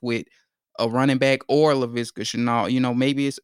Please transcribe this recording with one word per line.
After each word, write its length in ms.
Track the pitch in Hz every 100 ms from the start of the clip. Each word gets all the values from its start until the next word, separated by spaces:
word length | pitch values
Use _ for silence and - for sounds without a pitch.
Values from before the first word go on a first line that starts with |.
with 240 | 120 117 - _ _ _ _ -
a 100 | 117
running 300 | 123 139 131
back 220 | 135 135 -
or 260 | 143 156
Laviska 480 | 139 120 120 117 -
Shenault. 500 | 107 117 120 117 98
You 80 | 127
know, 160 | 127 120
maybe 320 | 131 139 139
it's, 120 | -